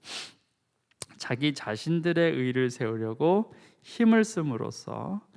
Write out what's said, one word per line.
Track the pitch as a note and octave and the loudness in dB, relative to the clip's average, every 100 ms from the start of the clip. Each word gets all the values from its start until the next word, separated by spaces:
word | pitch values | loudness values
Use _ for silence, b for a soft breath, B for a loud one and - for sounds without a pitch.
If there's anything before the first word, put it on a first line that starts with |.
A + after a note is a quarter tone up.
| B B B B _ _ _ _ _ - - - | B B B B _ _ _ _ _ -18 -18 -12
자기 | - B2 D3 | -6 -2 0
자신들의 | C#3 - G#2+ - E3+ E3 E3+ E3 | -2 -6 -6 -2 0 2 2 2
의를 | C3+ B2+ B2+ B2+ | 2 0 2 0
세우려고 | B2 A2+ A2+ A2 A2 D#3 F#3+ A3 B B B | 0 -4 -2 -4 0 2 2 0 B B B
힘을 | - - A3+ A3+ A3 | -10 2 6 6 4
씀으로써 | F#3 D#3 A2+ A2 - - A2+ B2+ G3+ - | 0 -2 -2 -4 -8 -10 -8 -6 -8 -10